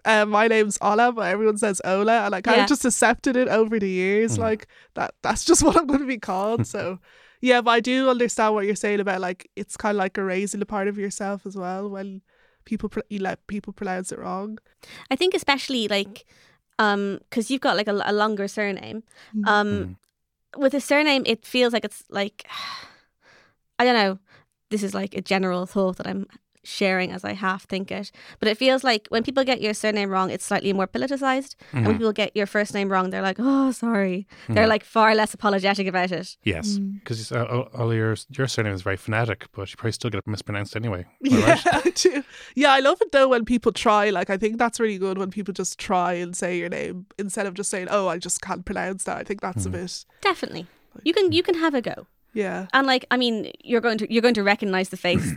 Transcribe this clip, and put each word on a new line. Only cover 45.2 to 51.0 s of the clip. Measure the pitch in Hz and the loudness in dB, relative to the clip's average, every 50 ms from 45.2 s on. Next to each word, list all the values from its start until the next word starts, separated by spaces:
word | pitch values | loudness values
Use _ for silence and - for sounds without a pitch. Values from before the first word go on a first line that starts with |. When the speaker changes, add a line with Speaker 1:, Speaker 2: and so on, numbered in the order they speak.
| 190 190 | -6 -6
Speaker 1:
people | - 208 190 202 185 | -6 -8 -8 -6 -6
just | - 185 - - | -6 -6 -6 -8
try | - - - 196 180 175 180 180 | -8 -4 0 0 2 2 0 0
and | 175 180 175 180 | -2 -4 -6 -6
say | - 190 175 180 | -6 -4 -4 -4
your | 175 170 170 | -4 -4 -6
name | - 147 147 160 180 180 190 _ _ - | -6 -6 -6 -8 -8 -10 -14 _ _ -8
instead | 202 196 - 226 196 | -8 -6 -4 -4 -6
of | 196 175 | -6 -6
just | 202 202 - | -6 -6 -4
saying, | - 190 180 - | -4 -6 -4 -2
"Oh, | - 202 190 | 0 0 0
I | 180 165 | 0 -2
just | 180 - 180 - - | -4 -4 -6 -6 -6
can't | - 190 180 175 180 | -6 -8 -8 -8 -8
pronounce | - 196 185 175 185 196 190 - | -8 -6 -6 -4 -6 -6 -6 -6
that." | - - | -8 -8
I | - - | -8 -6
think | - 202 202 | -8 -8 -6
that's | - 190 180 110 92 | -6 -6 -6 -4 -6
a | 92 | -6
Speaker 3:
Mm-hmm. | 175 170 180 | -6 -6 -8
Speaker 1:
bit | 175 - - - _ _ - | -8 -10 -12 -14 _ _ -4
Speaker 2:
Definitely. | - 403 349 - - - - 165 175 - _ _ _ _ - | -2 -2 -2 -2 -6 -10 -10 -10 -14 -14 _ _ _ _ -14
Speaker 1:
like | - | -6